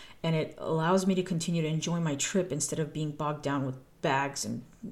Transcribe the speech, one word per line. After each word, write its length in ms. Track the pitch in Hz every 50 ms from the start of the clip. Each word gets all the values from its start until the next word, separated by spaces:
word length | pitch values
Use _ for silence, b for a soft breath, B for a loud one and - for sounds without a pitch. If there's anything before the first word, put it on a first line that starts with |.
| b b b b
and 140 | - 165 165
it 180 | 156 - - - -
allows 480 | - - 165 160 160 170 190 190 190
me 80 | 196 185
to 80 | 185
continue 400 | 180 - 175 160 - - 170 165
to 60 | 156 151
enjoy 300 | 160 156 - 165 170 170
my 160 | 170 156 143
trip 380 | 143 - - - 190 180 -
instead 260 | - 156 - - 160 156
of 140 | 156 147
being 180 | - 156 156 151
bogged 300 | 147 - 151 147 151 151
down 220 | - 139 139 139 135
with 100 | 131 131 - - - - -
bags 420 | - 160 135 139 139 139 135 - -
and 180 | 104 120 - - - - - - -